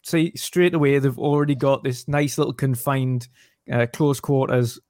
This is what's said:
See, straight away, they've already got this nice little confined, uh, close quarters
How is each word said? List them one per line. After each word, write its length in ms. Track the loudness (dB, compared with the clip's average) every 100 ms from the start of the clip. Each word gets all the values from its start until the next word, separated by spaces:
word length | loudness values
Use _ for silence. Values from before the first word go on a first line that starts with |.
See, 300 | -2 0 0 -4
straight 380 | -4 2 2
away, 240 | 4 2 4
they've 200 | 2 0
already 360 | 0 2 0
got 280 | 0 0 0
this 240 | -2 -6 -4
nice 300 | -2 -2 -2
little 140 | -4
confined, 760 | -2 -2 0 -2 -2 0 -4 -6 _ _ _ -4
uh, 160 | -2 -2
close 280 | 0 0 0
quarters 580 | 0 0 2 2 0 -4